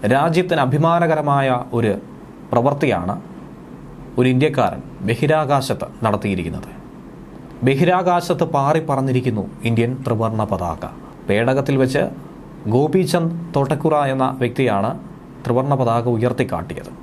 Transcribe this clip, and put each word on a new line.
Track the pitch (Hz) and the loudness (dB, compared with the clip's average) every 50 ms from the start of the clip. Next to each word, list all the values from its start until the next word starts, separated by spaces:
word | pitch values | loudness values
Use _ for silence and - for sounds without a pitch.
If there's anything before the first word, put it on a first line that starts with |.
| - 104 | 2 4
രാജ്യത്തിന് | 123 135 147 170 160 175 180 180 175 147 135 | 4 4 4 4 2 2 2 2 2 2 2
അഭിമാനകരമായ | 127 127 - 156 165 170 170 170 165 160 151 147 147 143 139 135 135 127 123 120 - 123 117 | 2 2 2 4 4 4 4 4 2 2 2 2 2 2 2 2 2 0 0 -2 -2 -2 0
ഒരു | 113 107 95 - - - - - - - - - - - | 2 2 0 -2 -4 -12 -18 -18 -18 -18 -18 -18 -8 0
പ്രവൃത്തിയാണ് | - 120 120 139 139 143 160 139 104 87 87 90 90 - - - - - - - - - - - - - - - - - - - - - | 2 4 4 4 2 2 2 2 2 0 0 -4 -6 -6 -8 -14 -16 -16 -16 -16 -18 -18 -18 -18 -18 -18 -18 -18 -18 -16 -16 -8 0 2
ഒരു | 123 127 127 | 2 4 4
ഇന്ത്യക്കാരൻ | 127 139 156 147 - 117 92 - - - - - - - 101 | 4 2 2 2 2 0 0 0 -6 -12 -14 -14 -8 -2 -2
ബഹിരാകാശത്ത് | 117 - - 147 156 156 156 139 143 135 135 - 127 - - 71 - - 113 | 0 0 2 2 4 2 2 2 0 0 2 0 -4 -4 -4 -10 -8 -2 0
നടത്തിയിരിക്കുന്നത്. | 110 101 101 - 104 95 87 85 82 78 - - - - - - - - - - - - - - - - - - - - - - 127 | 0 0 2 0 -2 -2 -2 -2 -4 -6 -8 -10 -12 -16 -16 -18 -18 -18 -18 -18 -18 -18 -18 -18 -18 -18 -18 -18 -18 -10 0 2 2
ബഹിരാകാശത്ത് | 139 135 180 180 180 180 185 180 175 175 170 - 175 - 175 - - | 4 4 4 4 4 4 4 4 2 2 2 0 0 0 0 0 2
പാറി | 143 135 143 151 160 151 151 | 0 2 2 2 2 2 0
പറന്നിരിക്കുന്നു | 143 135 131 135 127 127 117 127 110 107 98 - - - - 117 | -2 0 0 2 0 2 2 0 0 -2 -4 -6 -8 -4 -2 0
ഇന്ത്യൻ | 117 110 117 120 131 127 135 | 2 2 2 2 0 -4 -2
ത്രിവർണ്ണ | 117 117 110 113 113 113 110 107 101 | -2 0 0 0 0 0 0 0 0
പതാക. | 98 90 87 85 80 - - - - - - - - - - - | -2 -2 -2 -4 -4 -6 -8 -12 -12 -14 -18 -18 -18 -16 -4 0
പേടകത്തിൽ | 98 104 117 123 131 139 135 139 139 135 131 | 0 2 2 2 2 2 2 2 2 2 2
വെച്ച് | 131 - 143 180 - - - - - - - - - - - - 107 110 | 2 2 0 0 0 -4 -10 -16 -16 -18 -18 -18 -18 -18 -8 -4 2 2
ഗോപിചന്ദ് | 127 143 156 135 185 180 - - 175 170 165 170 170 - - - 143 | 4 4 4 4 2 2 4 2 0 0 0 -2 -4 -8 -2 0 0
തോട്ടക്കുറ | 139 139 156 147 156 160 156 147 143 135 135 | 2 2 0 0 2 2 2 4 2 2 2
എന്ന | 131 131 131 131 131 127 | 0 0 0 0 0 -2
വ്യക്തിയാണ് | 120 - - 135 117 107 98 101 113 160 - - - - - - - - - - | 0 2 2 0 2 2 2 0 -2 -2 -6 -10 -14 -18 -18 -18 -18 -18 -10 -2
ത്രിവർണ്ണ | - 120 123 131 143 143 127 | 0 2 2 2 2 2 2
പതാക | 131 117 113 120 113 123 120 110 | 2 2 2 2 2 2 2 2
ഉയർത്തിക്കാട്ടിയത്. | 113 123 123 - 123 101 - 85 85 - 82 73 - - - - | 2 0 2 0 -2 -2 -2 -6 -4 -6 -10 -10 -10 -14 -16 -16